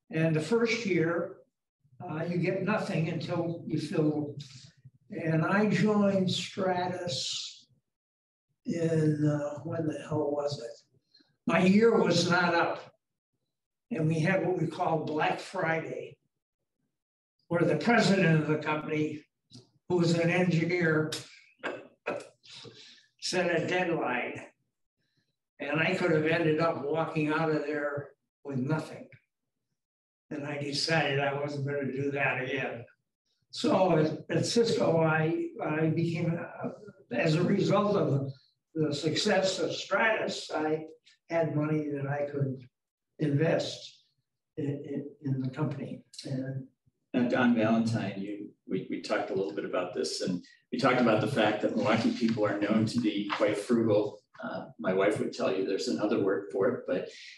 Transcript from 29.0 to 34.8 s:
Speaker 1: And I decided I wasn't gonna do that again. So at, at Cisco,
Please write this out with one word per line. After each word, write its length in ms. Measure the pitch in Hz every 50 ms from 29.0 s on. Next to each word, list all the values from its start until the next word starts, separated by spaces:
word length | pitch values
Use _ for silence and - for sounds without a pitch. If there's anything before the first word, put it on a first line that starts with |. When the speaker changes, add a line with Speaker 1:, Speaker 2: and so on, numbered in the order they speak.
| - - - _ _ _ _ _ _ _ _ _ _ _ _ _ _ _ _ _ _ _ _ _ _ _
Speaker 1:
And 160 | 147 143 139
I 120 | 147 147 143
decided 600 | 143 143 139 143 - 160 165 160 143 143 139 139
I 140 | 139 143 139 143
wasn't 260 | 143 143 143 139 135
gonna 240 | 143 143 143 135 123
do 200 | 127 139 143 139
that 300 | 135 143 143 135 131 131
again. 420 | 127 117 139 131 127 120 123 117 - - _ _ _ _ _ _ _ _ _ _ _ _
So 480 | - - - - 254 - 143 147 165 156
at, 380 | 151 - - - - - 170
at 100 | 160 -
Cisco, 540 | - - 233 226 - - -